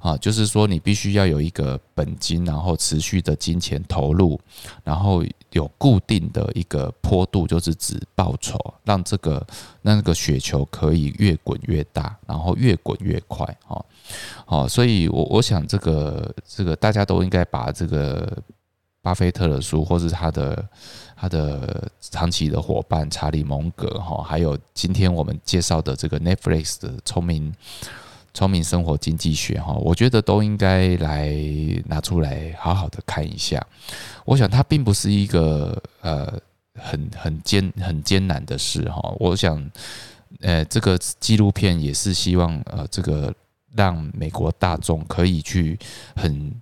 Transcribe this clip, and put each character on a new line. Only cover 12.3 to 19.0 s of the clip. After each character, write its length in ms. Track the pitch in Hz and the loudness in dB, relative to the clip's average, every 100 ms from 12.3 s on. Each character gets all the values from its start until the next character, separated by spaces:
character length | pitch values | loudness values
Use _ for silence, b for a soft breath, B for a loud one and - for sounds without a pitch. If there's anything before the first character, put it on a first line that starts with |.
| 76 | -4
后 160 | 85 90 | 0 2
越 200 | 123 90 | 2 2
滚 220 | - - | -2 -4
越 180 | 95 80 - | -2 -4 -4
快， 200 | - - - _ | -6 -6 -8 _
哦。 180 | - - B B B B B - | -12 -12 B B B B B -2
哦， 220 | 76 65 | 0 2
所 160 | - | 2
以 240 | 120 104 82 | 4 4 4
我， 160 | - 78 | 2 2
我 100 | 107 | 2
想 260 | - 90 73 | 4 0 0
这 120 | 98 | -2
个， 560 | - 78 73 73 76 - - | 0 0 0 -4 -8 -10 -16
这 160 | - | -4
个 140 | 92 92 | -2 2
大 160 | 107 | 2
家 100 | 104 | 2
都 200 | 101 90 | 2 2
应 80 | 92 | 2
该 120 | 92 87 | 0 0
把 260 | - 60 | -2 -4
这 140 | - 82 | -4 -2
个 500 | 76 71 67 82 - - - _ _ _ _ | 0 -2 -2 -6 -8 -14 -20 _ _ _ _